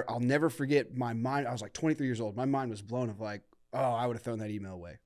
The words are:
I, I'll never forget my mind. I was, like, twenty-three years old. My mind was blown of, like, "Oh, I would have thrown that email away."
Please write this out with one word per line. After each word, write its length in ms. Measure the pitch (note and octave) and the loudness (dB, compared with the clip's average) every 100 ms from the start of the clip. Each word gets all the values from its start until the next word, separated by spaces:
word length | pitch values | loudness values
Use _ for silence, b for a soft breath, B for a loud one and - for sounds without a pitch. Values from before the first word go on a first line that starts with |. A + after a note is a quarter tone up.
| A2+ | 4
I, 20 | |
I'll 80 | A#2 | 2
never 300 | B2 C#3+ D#3+ | 4 6 4
forget 480 | - C#3 C#3+ A2+ B2+ | 2 4 4 4 0
my 160 | A#2+ | -2
mind. 340 | A#2 B2+ C#3+ B2 | 0 0 0 0
I 60 | |
was, 80 | B2 | -2
like, 100 | G#2 | -6
twenty-three 360 | - D#3+ D3+ C3+ | -2 0 2 0
years 120 | A2+ | 0
old. 160 | A2 G2+ | -2 0
My 100 | C3 | 2
mind 260 | C#3 B2+ | 2 0
was 100 | G#2 | -6
blown 280 | G2+ B2 A#2+ | -4 -2 -2
of, 120 | G2+ | -2
like, 200 | G#2+ G#2 - _ _ | -6 -8 -12 _ _
"Oh, 80 | B2 | 0
I 260 | C3 A#2 B2 | 2 2 0
would 120 | A#2 | -2
have 60 | |
thrown 160 | A#2+ A2 | -4 -4
that 100 | G#2+ | -4
email 240 | G#2 G2 | -4 -6
away." 240 | F2+ E2+ C#2+ | -10 -12 -14